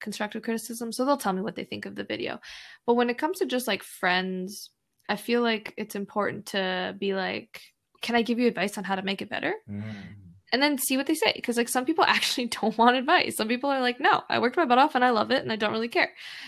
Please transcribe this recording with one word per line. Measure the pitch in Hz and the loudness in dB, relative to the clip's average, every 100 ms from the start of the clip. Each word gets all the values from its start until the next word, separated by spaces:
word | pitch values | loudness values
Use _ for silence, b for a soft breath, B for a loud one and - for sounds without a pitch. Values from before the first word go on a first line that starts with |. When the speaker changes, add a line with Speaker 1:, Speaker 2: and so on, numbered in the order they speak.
Speaker 1:
constructive | 214 202 208 220 | -10 -6 -6 -6
criticism. | 226 226 - 233 233 | -4 -4 -6 -10 -8
So | 220 | -2
they'll | 262 277 | 0 2
tell | 208 | 0
me | 185 | -2
what | 190 180 | -2 -6
they | |
think | - 208 202 | -8 -10 -10
of | 202 | -10
the | |
video. | 202 214 - - B B B B - | -6 -6 -6 -8 B B B B 0
But | |
when | 240 240 | 2 2
it | 233 | 0
comes | 311 381 | -2 -2
to | 269 | -2
just, | 254 240 | -2 -2
like, | 196 | -4
friends, | - - 180 185 185 185 185 208 - _ _ _ - | -6 -2 0 2 0 -4 -6 -10 -16 _ _ _ -6
I | 208 | -4
feel | - 240 | 0 2
like | 233 220 214 - | 2 0 -4 -10
it's | 214 202 | -8 -8
important | 196 208 196 202 - | -6 -2 -2 -4 -6
to | 196 185 185 185 196 | -4 -2 -2 -4 -4
be | 196 | -2
like, | 190 185 196 226 - - _ _ - | -2 -2 -6 -10 -20 -20 _ _ -12
"Can | - 233 | 0 0
I | |
give | 226 233 | 2 2
you | 240 | 2
advice | - 202 208 | 2 -4 -4
on | |
how | 190 190 | -4 -4
to | |
make | 196 196 | -4 -6
it | 202 | -6
better?" | - 147 440 - | -4 -4 -4 -8
Speaker 2:
Mm. | 101 107 101 - - - - - | -8 -8 -10 -14 -16 -20 -16 -2
Speaker 1:
And | 240 | 2
then | 294 269 | 2 2
see | - 262 | 0 0
what | 277 | 0
they | 311 | 2
say. | - - | 2 0
'Cause, | - 233 | -2 0
like, | 233 | 0
some | 254 254 | 0 0
people | 330 | 4
<laughs> | - | 4
actually | 214 - - 240 | 4 2 0 -2
don't | - 220 220 | 0 0 4
want | 240 262 | 6 6
advice. | 262 349 - - | 4 4 2 -2
Some | 220 | -2
people | 247 277 | 0 0
are | 269 | 2
like, | 247 247 | 0 2
"No, | 339 - - | 2 2 2
I | - | 0
worked | 233 349 | 2 2
my | 277 | 6
butt | 247 | 8
off | 294 254 | 6 6
and | |
I | 247 | 4
love | 220 214 | 4 2
it | 262 | 0
and | - | 0
I | 214 | -2
don't | 220 | 0
really | 220 233 | 0 0
care." | 339 - - B B | 0 0 -2 B B